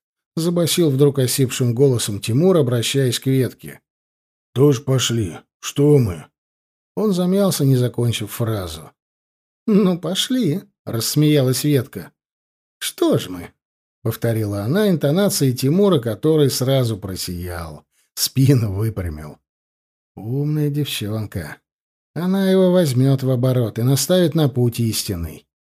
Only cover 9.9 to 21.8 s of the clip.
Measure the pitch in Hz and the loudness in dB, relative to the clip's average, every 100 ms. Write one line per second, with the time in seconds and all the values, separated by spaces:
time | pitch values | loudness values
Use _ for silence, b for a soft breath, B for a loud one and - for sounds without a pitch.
9.9 | 175 160 185 - 262 196 170 - _ - | 0 -4 -4 -2 0 0 -2 -6 _ -10
10.9 | 120 - 143 151 151 127 127 151 139 - | -6 -4 2 4 4 2 0 0 0 -2
11.9 | - 80 _ _ _ _ _ _ - - | -10 -16 _ _ _ _ _ _ -12 -10
12.9 | - 339 190 - 90 87 _ _ _ _ | -2 2 2 -2 -12 -14 _ _ _ _
13.9 | _ 117 - 117 113 104 101 104 175 214 | _ -6 -4 -2 -2 -2 -4 -2 0 2
14.9 | 165 143 160 202 - 139 127 131 170 202 | 0 0 2 0 0 0 0 0 2 2
15.9 | 185 113 104 156 160 139 - 127 135 120 | 2 -2 -4 0 4 2 2 0 0 0
16.9 | 107 95 90 - 90 90 87 82 76 _ | -2 -8 -10 -8 -8 -10 -10 -12 -16 _
17.9 | _ _ - - - 135 135 107 95 110 | _ _ -8 -4 2 4 4 2 -2 -4
18.9 | 104 87 76 76 73 _ _ _ _ _ | -4 -8 -8 -14 -20 _ _ _ _ _
19.9 | _ _ - 104 131 147 151 147 143 143 | _ _ -14 -6 -4 -2 0 -2 -2 -4
20.9 | - 101 110 107 101 76 - _ _ | -6 -6 -6 -6 -8 -10 -14 _ _